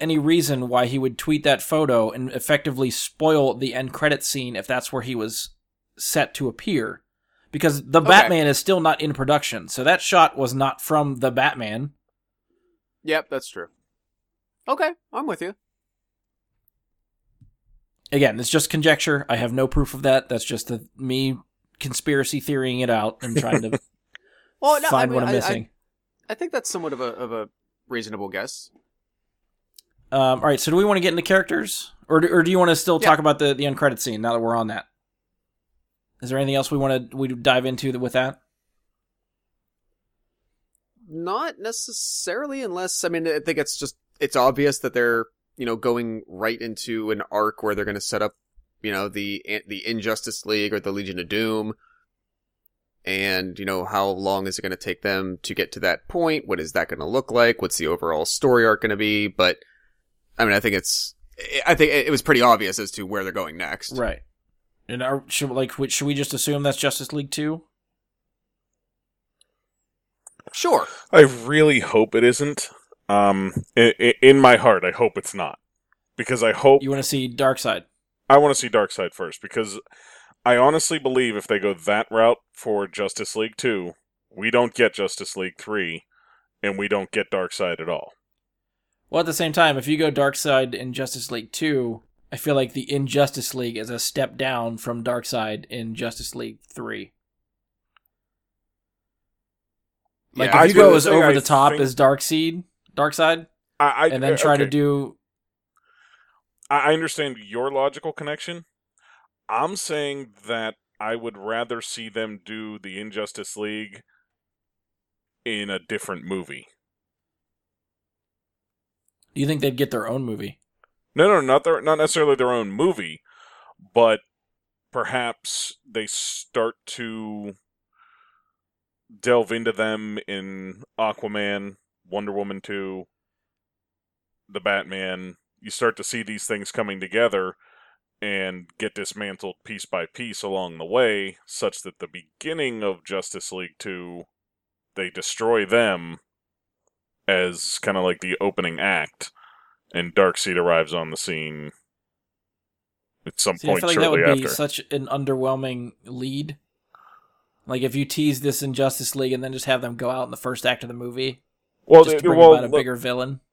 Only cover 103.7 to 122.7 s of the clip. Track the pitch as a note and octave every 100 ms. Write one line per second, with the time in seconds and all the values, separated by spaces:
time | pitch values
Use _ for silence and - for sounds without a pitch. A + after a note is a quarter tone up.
103.7 | - C#3+ B2 D#3+ C3 C3+ B2 D3+ C#3+ C3+
104.7 | D3 C#3+ C#3+ C3+ - _ _ _ _ _
105.7 | _ _ _ _ _ _ _ _ _ -
106.7 | C#3+ D3 D#3+ E3 - C#3+ A2+ G2+ A#2 C3+
107.7 | C3+ C#3 - D#3+ - D3 D3+ - F3 -
108.7 | _ _ _ _ _ _ _ - A2 D#3+
109.7 | G3 - D3+ C#3+ C#3 B2 _ A2 A#2 A2
110.7 | - _ - G#2+ A#2 A2+ G2+ G#2 A2+ A#2
111.7 | A#2 - - A2 A2 A2 G2+ - A2 G#2+
112.7 | G#2 F#2+ F#2+ G#2+ G2+ G#2 - F#2+ G#2+ G#2
113.7 | G#2+ G#2+ G2+ _ _ _ _ _ _ _
114.7 | _ _ _ _ _ _ _ A#2 G#2+ G2+
115.7 | F#2+ - G#2 - F2+ F2+ F#2+ D2 B1+ -
116.7 | _ _ _ _ _ _ _ _ _ _
117.7 | _ _ _ _ _ _ _ _ _ _
118.7 | _ _ _ _ _ _ C#3 C#3 D3+ C#3
119.7 | B2+ C3+ A#2 G#2+ C3 B2 G2+ G2 - _
120.7 | _ _ _ _ C#3+ F#3+ F#3 C3 C3+ E3
121.7 | D#3+ D3+ D#3 D#3 E3 D3 C3 B2 A#2+ G#2